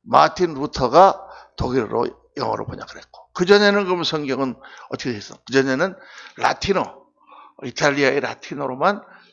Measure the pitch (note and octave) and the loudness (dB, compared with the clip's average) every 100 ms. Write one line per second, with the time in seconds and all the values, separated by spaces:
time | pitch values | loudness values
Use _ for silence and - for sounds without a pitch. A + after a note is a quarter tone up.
0 | - B2+ D3+ - F3 C#3 D3 - B2 D3 | 0 4 4 2 -4 -2 -6 -2 2 6
1 | F#3+ - - - - - B2+ B2+ G#2 A2+ | 6 4 -8 -20 -16 -8 -4 -2 -2 -2
2 | B2 - _ - A2+ G#2+ G#2+ G2+ - - | -4 -6 _ -8 -6 -4 -8 -12 -14 -18
3 | - - - - F3+ G3+ G#3 G3+ F#3 F3+ | -20 -20 -12 -2 4 6 6 2 0 -2
4 | D#3 D#3+ C#3+ C3 C3+ A2+ - - - C3 | -2 -4 -4 -4 -4 -6 -14 -20 -12 -8
5 | C3 G#2+ - - - C3 C3+ C3 F#3 - | -6 -8 -10 -18 -2 0 2 0 -4 -6
6 | - - - - B2 - - F#3 G#2+ - | -20 -20 -20 -4 -2 -2 -2 -2 -2 -8
7 | _ _ _ - - _ A#2+ - D3+ C#3 | _ _ _ -20 -20 _ -14 -2 0 2
8 | C#3 C#3 B2 A2+ - C3+ C3+ B2+ E3+ G#3 | 2 2 -2 -6 -12 -8 -8 -2 0 0
9 | - - _ | -6 -20 _